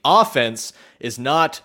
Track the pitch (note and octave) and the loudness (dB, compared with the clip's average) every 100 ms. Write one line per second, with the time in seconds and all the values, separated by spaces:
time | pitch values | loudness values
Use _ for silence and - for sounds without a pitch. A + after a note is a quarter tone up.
0 | C#3 G3 A3 C#3+ A#2 A2+ - - - _ | 2 4 4 0 -2 -4 -12 -16 -20 _
1 | A#2+ A2+ B2+ D#3 D#3+ - | -10 -6 -2 0 0 -2